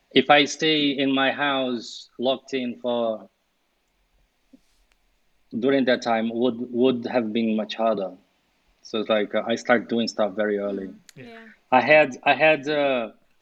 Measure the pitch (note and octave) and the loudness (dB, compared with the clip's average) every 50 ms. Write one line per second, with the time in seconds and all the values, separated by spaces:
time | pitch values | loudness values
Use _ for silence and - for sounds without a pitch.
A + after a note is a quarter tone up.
0 | _ _ - C3+ B2+ - D3 D3 C#3+ - - - D#3+ D#3 D#3 D3+ D3 C#3+ C3+ C#3 | _ _ 2 2 6 6 6 6 6 2 -2 -2 0 0 0 2 0 0 0 0
1 | C#3 C#3 C3+ C3+ C3+ C3 A#2 B2 C#3+ C#3+ C3+ C3+ C3 B2+ B2 A2+ G2+ - - - | 0 0 0 2 0 0 0 -2 -2 -2 -2 -2 -2 -4 -4 -6 -8 -12 -16 -18
2 | - _ _ - A#2+ C3+ C3+ B2 - - C#3 C3 B2 A#2+ A2+ - - B2 A#2+ A#2+ | -20 _ _ -4 -2 -2 -2 -4 -6 -6 -6 -6 -4 -6 -8 -6 -6 -4 -2 -2
3 | A#2 A2+ A2 G#2 - - _ _ _ _ _ _ _ _ _ _ _ _ _ _ | -2 -2 -4 -6 -12 -18 _ _ _ _ _ _ _ _ _ _ _ _ _ _
4 | _ _ _ _ _ _ _ _ _ _ - _ _ _ _ _ _ _ _ _ | _ _ _ _ _ _ _ _ _ _ -20 _ _ _ _ _ _ _ _ _
5 | _ _ _ _ _ _ _ _ _ _ - A2+ A#2 C#3 C#3 C3+ B2 B2+ A#2+ A#2 | _ _ _ _ _ _ _ _ _ _ -8 -2 0 2 2 2 4 2 2 0
6 | - A#2+ A2+ A2+ A2+ A2+ A2+ A#2 B2+ B2+ A#2 A#2 B2 A#2+ A#2+ A#2 B2+ C3 B2 A#2+ | 2 0 0 0 0 -2 -2 0 0 0 0 -2 -8 -6 0 2 2 2 2 0
7 | A#2 - B2 B2+ A2+ G#2+ G#2+ A#2 A2+ A2 G#2+ A2 G#2 - - - A2+ A2+ A2 G2+ | -4 -2 -2 -2 -2 0 -2 -2 0 0 0 -2 -4 -6 -4 -2 0 0 0 0
8 | F#2+ F#2 F#2 - _ _ _ _ _ _ _ _ _ _ _ _ _ - - A2 | -4 -6 -8 -14 _ _ _ _ _ _ _ _ _ _ _ _ _ -8 -6 -4
9 | G2+ - A2 G#2+ G#2 - - G#2+ G2+ A#2 A#2 A#2 - - B2 A2 - - A#2 A#2 | -2 0 0 0 0 0 -2 -4 -2 -2 -4 -4 0 2 2 2 2 -2 -2 -2
10 | A2+ - - - G#2+ G2+ F#2+ G#2+ G#2 G#2+ G#2 G2+ G2+ G2+ G2 F#2+ F#2+ F#2+ - - | -2 -2 -2 -2 -2 -2 -2 -2 -2 -2 -2 -2 -4 -4 -6 -6 -8 -12 -14 -20
11 | _ - _ C#3 A#3+ A#3+ A3+ A3+ - - - _ _ _ C3 B2 B2 C#3 D3+ D#3 | _ -20 _ -20 -20 -18 -20 -20 -20 -20 -20 _ _ _ 2 4 6 6 6 6
12 | D3+ C3+ B2 - - C#3+ C3+ B2+ D#3 D#3 D#3 C#3+ C3 D3 D3+ D3 C#3+ C#3 C3 B2 | 6 4 -2 -2 0 0 2 4 4 4 2 2 0 -4 -2 0 0 0 0 -2
13 | A2+ G#2 - _ _ _ _ _ | -4 -6 -10 _ _ _ _ _